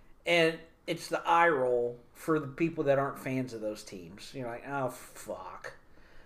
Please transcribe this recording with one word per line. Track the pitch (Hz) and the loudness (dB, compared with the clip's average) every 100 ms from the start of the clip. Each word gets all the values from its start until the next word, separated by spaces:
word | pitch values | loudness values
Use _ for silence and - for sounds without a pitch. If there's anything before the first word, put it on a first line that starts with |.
| - - - | -20 -8 2
And | 170 165 165 - _ - | 6 6 2 -8 _ -6
it's | 165 - | -6 -2
the | 165 170 | -2 4
eye | 170 170 | 6 6
roll | 143 127 120 120 123 - | 6 4 4 2 -4 -16
for | - - 156 | -8 0 0
the | 135 | 0
people | 131 165 160 | -2 -2 0
that | 139 135 | 2 4
aren't | 135 - | 2 -2
fans | 139 131 120 | -4 -2 -2
of | 113 | -4
those | 107 104 | -6 -6
teams. | - 98 82 101 - | -10 -14 -14 -16 -14
You're | 139 120 | -8 -8
like, | 120 131 | -8 -6
"Oh, | 139 127 | -2 -2
fuck." | - - - 107 92 90 - - - - - - - | -4 -16 -14 -10 -10 -10 -12 -14 -16 -20 -20 -20 -20